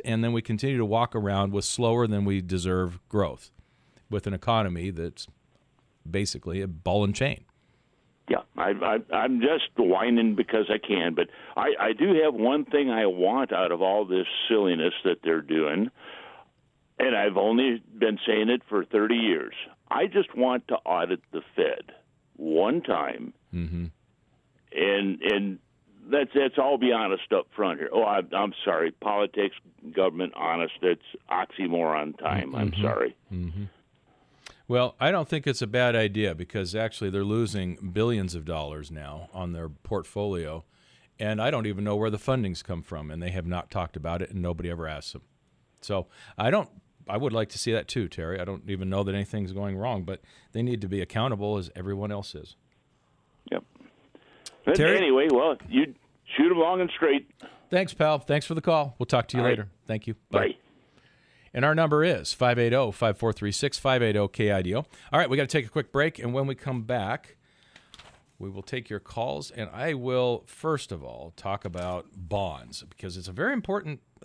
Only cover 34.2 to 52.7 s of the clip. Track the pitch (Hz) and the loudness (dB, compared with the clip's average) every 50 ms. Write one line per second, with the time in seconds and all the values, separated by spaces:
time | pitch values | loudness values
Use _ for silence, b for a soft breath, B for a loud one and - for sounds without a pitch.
34.2 | B B B B B B B B B - 123 123 123 123 - - 131 151 196 180 | B B B B B B B B B -2 0 2 2 0 -2 0 0 2 2 2
35.2 | 151 - 170 156 139 143 123 - 127 104 110 123 123 123 117 113 110 104 98 107 | 0 0 -4 -2 -2 -2 -2 -2 -4 -2 0 2 2 4 4 4 2 2 2 0
36.2 | 107 95 82 80 90 - - 107 95 87 90 110 113 110 - - 110 95 92 101 | 0 0 -2 -4 -8 -8 -6 -6 -4 -4 -4 -4 -4 -4 -4 -4 -6 -4 -2 -2
37.2 | 98 101 107 117 117 104 101 101 92 90 87 - - 90 87 104 110 120 120 104 | -2 0 0 0 0 -2 -2 -4 -4 -4 -6 -6 -8 -6 -2 0 0 2 0 0
38.2 | 95 87 82 85 76 82 82 78 76 73 76 76 73 78 80 76 73 71 73 78 | -2 -4 -6 -8 -8 -6 -6 -6 -6 -6 -8 -12 -12 -14 -14 -14 -14 -14 -14 -14
39.2 | - - - 92 92 87 85 82 82 78 73 - - - 107 95 - - - 104 | -16 -14 -12 -10 -8 -8 -8 -8 -10 -12 -12 -14 -10 -6 -4 -4 -4 -4 -6 -4
40.2 | 104 101 95 85 82 76 80 - - b b b b b b b b b b - | -2 -2 -2 -4 -4 -6 -8 -10 -12 b b b b b b b b b b -6
41.2 | 107 104 110 107 113 135 151 120 110 107 101 92 104 104 104 104 107 110 104 104 | -4 -4 -2 0 0 0 0 0 -2 -4 -4 -4 -2 -2 0 0 0 -2 -2 -4
42.2 | - - 131 127 107 95 87 - - - 90 82 78 - 90 76 76 76 78 82 | -2 -2 0 0 0 -2 -4 -6 -8 -8 -8 -8 -8 -10 -10 -10 -10 -10 -10 -8
43.2 | 87 87 87 95 82 87 87 87 - - - 101 85 78 - 82 73 82 82 90 | -6 -6 -4 -4 -4 -4 -4 -4 -6 -6 -6 -6 -6 -6 -8 -8 -6 -4 -4 -4
44.2 | 92 - 95 95 87 87 87 80 85 85 85 82 80 78 76 73 - - - 69 | -4 -6 -6 -4 -4 -4 -4 -4 -4 -6 -6 -6 -8 -8 -10 -10 -12 -14 -16 -16
45.2 | - _ _ _ _ _ _ _ _ _ _ _ - - 101 95 90 B B B | -20 _ _ _ _ _ _ _ _ _ _ _ -8 -4 -4 -4 -4 B B B
46.2 | B B B - 107 123 180 208 165 - _ - _ _ _ _ - - 101 113 | B B B 0 2 4 4 2 0 -2 _ -20 _ _ _ _ -10 -4 -4 -2
47.2 | 143 131 110 113 107 - - - - 120 110 107 - - - 123 101 82 - - | 0 0 0 0 -2 -2 -4 -6 -2 0 0 0 -2 -2 -4 -4 -4 -4 -6 -8
48.2 | 78 82 92 95 90 98 98 - - 101 98 92 95 95 95 98 101 98 95 101 | -6 -6 -4 -6 -6 -6 -8 -8 -6 -6 -6 -4 -4 -2 0 0 0 0 0 -2
49.2 | 101 - - 107 98 90 95 98 101 101 95 95 107 127 117 98 87 87 95 - | -4 -4 -4 -6 -6 -6 -6 -6 -6 -6 -4 -4 -4 -4 -4 -4 -4 -6 -8 -10
50.2 | b b b b b b b 110 120 123 123 110 101 92 98 98 87 - - 113 | b b b b b b b -4 -2 -2 -2 -2 -4 -4 -4 -4 -4 -4 -2 -2
51.2 | 117 135 113 98 101 104 107 101 90 82 - 92 90 98 98 98 104 104 104 101 | 0 0 -2 -2 -2 -2 -2 -2 -4 -6 -10 -10 -6 -6 -4 -4 -4 -6 -6 -6
52.2 | 101 - - 73 - - - _ _ _ | -8 -10 -14 -16 -16 -18 -20 _ _ _